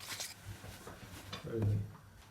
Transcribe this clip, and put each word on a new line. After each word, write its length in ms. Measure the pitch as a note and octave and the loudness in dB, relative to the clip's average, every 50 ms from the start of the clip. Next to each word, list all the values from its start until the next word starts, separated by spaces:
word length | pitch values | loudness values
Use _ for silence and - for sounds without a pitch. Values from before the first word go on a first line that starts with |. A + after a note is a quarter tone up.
| - - - - - - - - - - - - - - - - - - - - - - - - - - - - - | -4 -4 -2 -2 -2 -4 -4 -8 -8 -8 -8 -6 -6 -8 -8 -8 -8 -8 -8 -8 -8 -8 -8 -8 -6 -6 -6 -4 -2
Böyle 200 | D3 A#2 A2+ G#2 G#2 G#2 G#2 G#2 - - - - - - - - - | 0 4 6 8 8 8 8 6 2 -2 -10 -14 -16 -16 -16 -16 -16